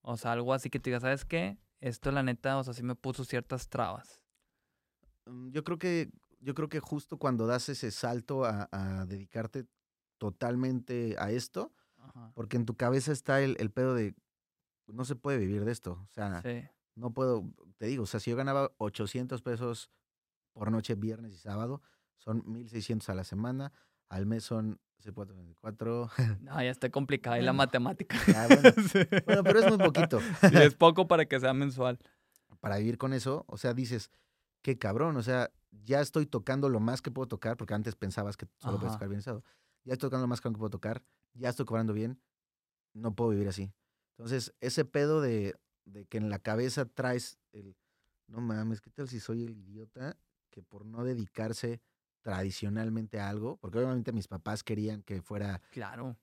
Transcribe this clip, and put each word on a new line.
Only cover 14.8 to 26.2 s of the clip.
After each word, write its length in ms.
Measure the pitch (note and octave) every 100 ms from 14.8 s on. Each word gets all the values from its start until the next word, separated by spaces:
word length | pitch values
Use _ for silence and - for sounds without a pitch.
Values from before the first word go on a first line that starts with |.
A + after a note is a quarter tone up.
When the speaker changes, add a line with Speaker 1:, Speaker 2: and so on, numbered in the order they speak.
| -
Speaker 2:
"No 180 | G#2+
se 120 | B2+ C3
puede 220 | C#3+ C#3
vivir 260 | F#2+ G#2
de 80 | G#2
esto". 200 | A#2 - F2
O 40 | G2
sea, 300 | - G#2 F2+
Speaker 1:
Sí. 200 | G2+ A#2+ C#3+ _ _
Speaker 2:
no 180 | - A#2+
puedo, 320 | A2+ C3 A#2+ F#2 - - -
te 80 | A2
digo, 180 | C3+
o 20 | G2+
sea, 140 | A2
si 100 | G2+
yo 60 | A#2+
ganaba 340 | C3+ C#3 C#3 _
ochocientos 640 | G#2+ - G#2 B2+ B2+ B2+
pesos 480 | B2+ A#2 B2 A2+ - _ _ _ _ _ _
por 180 | - G#2
noche, 240 | A2+ A2
viernes 380 | A2 G#2+ A2 A2+
y 40 | F#2
sábado, 420 | A2 G2+ A#2 C#3 _ _ _ _
son 260 | - A2+ -
mil 220 | A2+ A#2+
seiscientos 400 | A2+ G2+ A2 -
a 60 |
la 100 | F#2+
semana, 480 | F#2 G2 A#2 B2+ C#3 _ _ _ _
al 180 | F#2 G2
mes 180 | A2+
son 340 | G#2+ A2+ A2 G#2 _ _ A2
cuatro 200 | G2 G2
veinticuatro. 760 | F#2+ F2 E2+ A2 A2 A2+ A#2 A#2+
<laughs> 240 | -